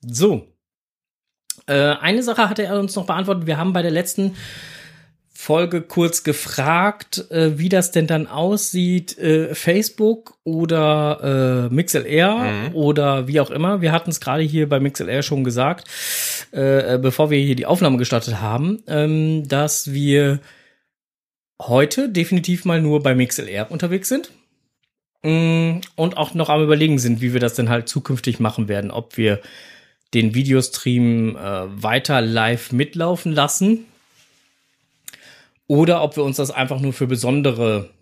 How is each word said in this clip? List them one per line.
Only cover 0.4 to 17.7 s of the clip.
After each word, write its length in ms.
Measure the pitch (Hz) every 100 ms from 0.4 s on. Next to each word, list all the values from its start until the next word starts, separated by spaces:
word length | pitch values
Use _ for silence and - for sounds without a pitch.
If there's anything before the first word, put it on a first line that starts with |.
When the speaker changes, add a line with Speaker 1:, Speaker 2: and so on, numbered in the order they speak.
| - _ _ _ _ _ _ _ _ _ _ - -
Speaker 1:
Äh, 60 | 139
eine 480 | 143 147 160 214
Sache 260 | 240 226 208
hatte 140 | 208
er 160 | 196 202
uns 160 | 196 196
noch 100 | 185
beantwortet. 400 | 170 190 190 165
Wir 120 | 151
haben 160 | 175
bei 100 | 185
der 80 | 170
letzten 440 | 160 180 - 196 190 - - - - - - _ _ _
Folge 520 | - - 156 175 170
kurz 400 | 160 - 170 165
gefragt, 1000 | - 147 - - 139 170 196 208 - - 185
äh, 300 | 165 160 151
wie 100 | 175
das 220 | 185 180
denn 160 | - 160
dann 180 | 160 156
aussieht, 920 | 135 175 208 - 180 180 180 175 -
äh, 340 | 165 156 160
Facebook 840 | 151 - 180 220 - 214 226 - _
oder, 1200 | - 160 165 165 151 151 151 151 139 135 131 127 123
äh, 20 |
mixlr 600 | 127 180 151 - 151 180 220 254 208 113
Speaker 2:
Mhm. 60 | 170
Speaker 1:
oder 520 | 147 147 143 135 127
wie 120 | 147
auch 120 | 139
immer. 300 | 131 170 202
Wir 100 | 170
hatten's 280 | 165 - 156
gerade 220 | - 143
hier 240 | 156 156 151
bei 120 | 139
mixlr 420 | 139 139 85 127
schon 220 | 143 139
gesagt, 440 | 127 117 131 180 - - - - - - -
äh, 460 | - 135 135 117 127
bevor 320 | 131 127 151
wir 80 | 147
hier 180 | 139 127
die 120 |
Aufnahme 300 | -